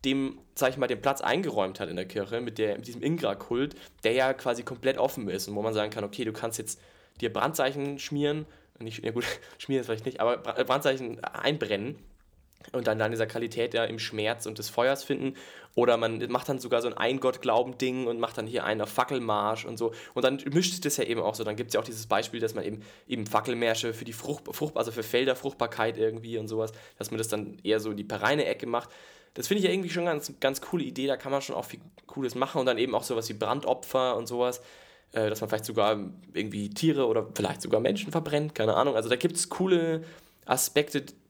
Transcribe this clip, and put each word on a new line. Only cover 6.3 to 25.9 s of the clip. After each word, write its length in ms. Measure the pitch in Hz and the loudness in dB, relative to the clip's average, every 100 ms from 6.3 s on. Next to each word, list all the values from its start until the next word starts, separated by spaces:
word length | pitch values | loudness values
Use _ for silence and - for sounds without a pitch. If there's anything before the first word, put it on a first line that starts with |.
kannst 260 | 107 117 113 | -2 -4 -4
jetzt 220 | 110 - - - _ - | -8 -10 -14 -20 _ -4
dir 120 | 117 | -2
Brandzeichen 680 | 113 131 156 135 143 139 139 | 2 0 2 0 0 -6 -6
schmieren, 480 | - 143 147 151 151 - _ _ | -6 0 0 0 -6 -16 _ _
nicht, 260 | 110 113 | -12 -6
ja 60 | 117 | -4
gut, 140 | 117 - - | -2 -4 -6
<laughs> 160 | - - | -12 -14
schmieren 220 | - 135 | -2 -2
ist 60 | 113 | 0
vielleicht 180 | 110 127 | -2 -4
nicht, 140 | - | 0
aber 180 | 117 123 | 2 2
Bra-, 240 | 110 - | -2 -2
Brandzeichen 600 | 127 131 147 135 123 113 | 2 4 4 2 -4 -6
einbrennen 760 | - - 135 151 101 101 113 - - - _ _ _ _ - | -8 -2 0 0 0 -2 -2 -8 -16 -20 _ _ _ _ -8
und 140 | 127 117 | -2 0
dann 120 | 110 | 2
deine 180 | 110 113 | 2 2
Sakralität 580 | 107 117 117 117 117 | 0 0 -4 -2 0
ja 100 | 117 | 2
im 140 | 113 113 | 0 -2
Schmerz 480 | - 107 107 117 - | -6 -2 -2 -2 -6
und 120 | 107 | -8
des 120 | 107 | -4
Feuers 340 | - 123 139 | 2 2 2
finden. 300 | - 135 135 135 - - - | -2 -2 -2 -6 -16 -18 -4
Oder 220 | - 120 113 | 4 6 6
man 340 | 113 113 120 | 2 0 0
macht 180 | 123 - | -2 0
dann 100 | 135 | -4
sogar 240 | 123 120 | 0 0
so 60 | 117 | 0
ein 60 | |
Ein-Gott-Glauben-Ding 1120 | - 113 135 131 - 127 113 127 127 131 127 120 | 0 2 4 2 2 4 4 4 0 -2 0 -2
und 120 | 117 | 0
macht 200 | 113 - | -2 -2
dann 80 | 110 | -4
hier 180 | 117 | -2
einen 160 | 73 110 | 0 0
auf 80 | 104 | 0
Fackelmarsch 720 | - 127 131 117 104 104 113 | 0 0 0 0 2 2 -2
und 120 | - 113 | -6 -2
so. 160 | 113 113 - | -2 -4 -8
Und 100 | - | 2
dann 120 | 127 139 143 | 2 2 0
mischt 200 | 147 180 | 2 2
sich 80 | - | 0
das 160 | 147 143 | -2 0
ja 80 | |
eben 160 | - 113 | 0 0
auch 140 | 95 | 0
so. 100 | 107 | 0
Dann 120 | 107 107 | -4 -4
gibt's 180 | 117 | 0
ja 60 | 110 | -2
auch 40 | |
dieses 220 | 110 113 113 | -2 -10 0
Beispiel, 340 | 104 - 117 | 2 2 -2
dass 140 | 110 | -2
man 100 | 113 | -2
eben, 180 | 95 107 - - - | -6 -6 -12 -20 -6
eben 200 | 127 104 | -6 0
Fackelmärsche 680 | 110 127 117 117 113 117 | 0 0 0 0 0 -2
für 100 | 113 | -6
die 80 | 120 | -10
Frucht-, 420 | 113 - 139 - | -10 -8 -8 -8
Frucht-, 220 | - 151 131 | -4 -4 0
also 160 | 117 | -2
für 100 | 117 | -2
Felderfruchtbarkeit 960 | 110 123 131 127 139 - 117 - 113 | 0 2 2 0 -4 -2 -2 2 0